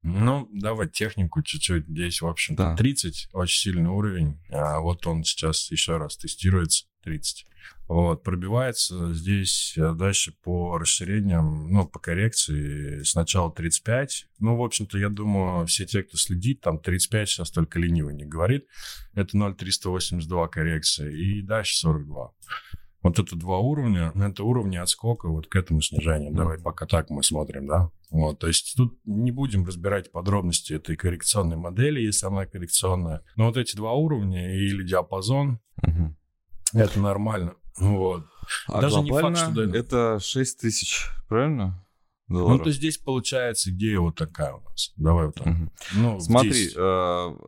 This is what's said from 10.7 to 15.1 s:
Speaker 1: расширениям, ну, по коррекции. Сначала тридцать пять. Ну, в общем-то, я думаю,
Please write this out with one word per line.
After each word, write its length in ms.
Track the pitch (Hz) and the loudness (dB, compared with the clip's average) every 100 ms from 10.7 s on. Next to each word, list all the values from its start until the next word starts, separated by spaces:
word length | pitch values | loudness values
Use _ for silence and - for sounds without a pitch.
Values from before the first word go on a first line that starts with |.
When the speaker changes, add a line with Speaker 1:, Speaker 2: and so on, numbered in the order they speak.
| 85 | 0
Speaker 1:
расширениям, 920 | 82 - 90 104 101 85 78 76 76 | 0 0 0 0 4 4 4 0 2
ну, 160 | 98 90 | 2 2
по 100 | - | -4
коррекции. 1040 | - 85 107 - - 73 73 73 71 73 | -4 0 0 0 -2 -2 -4 -6 -6 -4
Сначала 460 | 71 - 82 98 85 | -2 0 2 2 0
тридцать 300 | - 82 - | -2 -2 -2
пять. 420 | - 120 139 - - _ | 0 -2 -2 -8 -12 _
Ну, 180 | 110 117 | 0 2
в 60 | |
общем-то, 360 | 120 - 104 101 | 0 -2 -4 -2
я 100 | |
думаю, 580 | 104 | -2